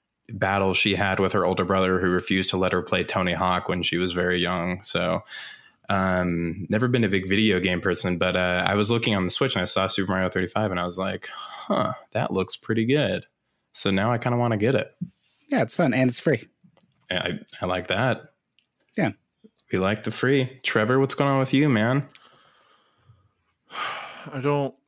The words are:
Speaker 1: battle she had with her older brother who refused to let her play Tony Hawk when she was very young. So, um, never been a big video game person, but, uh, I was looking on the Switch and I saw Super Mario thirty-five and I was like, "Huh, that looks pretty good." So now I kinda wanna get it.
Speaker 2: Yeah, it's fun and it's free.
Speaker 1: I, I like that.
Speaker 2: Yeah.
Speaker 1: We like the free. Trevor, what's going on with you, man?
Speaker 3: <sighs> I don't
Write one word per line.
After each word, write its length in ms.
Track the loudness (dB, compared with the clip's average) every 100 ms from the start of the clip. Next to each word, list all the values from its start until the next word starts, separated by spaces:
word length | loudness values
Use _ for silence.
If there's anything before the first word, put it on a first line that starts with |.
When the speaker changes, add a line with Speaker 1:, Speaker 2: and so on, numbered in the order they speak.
| _ _ -12
Speaker 1:
battle 420 | -4 0 2 2
she 220 | 2 2
had 260 | 2 0 2
with 140 | 2
her 100 | 2
older 220 | 2 0 0
brother 340 | 2 2 2
who 80 | 2
refused 400 | 0 0 0 0
to 80 | 0
let 160 | 0
her 80 | 0
play 240 | 0 -2
Tony 300 | 0 0 0
Hawk 340 | 0 0 0 -2
when 140 | -2
she 160 | -2 0
was 140 | -2
very 260 | 0 0 0
young. 420 | 0 -2 -4 -4
So, 420 | -4 -2 0 -2 -6 -16 -16 -18 -20 _ -4
um, 760 | 0 2 0 0 -2 -4 -6 -2
never 180 | 0 2
been 160 | 2
a 60 | 2
big 180 | 0 0
video 320 | 2 2 2
game 220 | 0 0
person, 340 | 0 0 0 0
but, 180 | 0
uh, 300 | 2 0 2 2
I 80 |
was 160 | 2 2
looking 240 | 2 2
on 100 | 0
the 60 | 0
Switch 240 | 0 0
and 60 | 0
I 60 | -2
saw 200 | 0 0
Super 240 | 0 0
Mario 180 | 0 0
thirty-five 400 | 0 -2 -2 -2
and 100 | -2
I 40 |
was 120 | -4 -4
like, 320 | -6 -6 -10
"Huh, 640 | -14 -16 -12 -4 -2 -2 -6 -8
that 200 | -4 -2
looks 240 | -2 -4 -6
pretty 300 | -4 -2 2
good." 400 | 2 2 -2 -6 _ _ _ _
So 180 | -2 0
now 200 | 2 2
I 40 | 0
kinda 220 | 0 0
wanna 180 | 2 2
get 180 | 2
it. 200 | 0 -2 -10 -14 _ _ _ -4
Speaker 2:
Yeah, 120 | -2
it's 140 | -2
fun 180 | 0 0
and 160 | 2 2
it's 120 | 2
free. 280 | 0 0 -2 _ _ _ _ _ -6
Speaker 1:
I, 300 | -2 -2 -6 -10 -6
I 60 | -4
like 220 | -2 -2
that. 440 | 0 0 0 -6 _ _ _ _ _ _ -2
Speaker 2:
Yeah. 140 | -2 -2 _ _ -20 _ -4
Speaker 1:
We 80 | 0
like 260 | 0 0
the 60 | -4
free. 480 | -2 2 2 0 -4
Trevor, 360 | -2 2 4 4
what's 160 | 2
going 160 | 2 2
on 80 | 2
with 140 | 2
you, 160 | 4 4
man? 400 | 4 2 0 -2 -12 -20 _ _ _ _ _ _ _ _ -20 _ _ _ _ _
Speaker 3:
<sighs> 0 |
I 720 | -10 -8 -8 -12 -16 -12 -4
don't 340 | 0 0 -2 -6